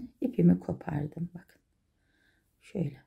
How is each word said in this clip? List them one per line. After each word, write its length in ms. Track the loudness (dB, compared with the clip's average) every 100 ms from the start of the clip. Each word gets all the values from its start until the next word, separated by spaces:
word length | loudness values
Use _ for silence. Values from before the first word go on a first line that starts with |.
| 2 _
ipimi 400 | -4 4 6 6
kopardım. 720 | 2 -8 -6 -4 -4 -6 -10
Bakın. 260 | -10 -20 _ _ _ _ _ _ _ _ _ _ _
Şöyle 360 | -10 -6 -6 -8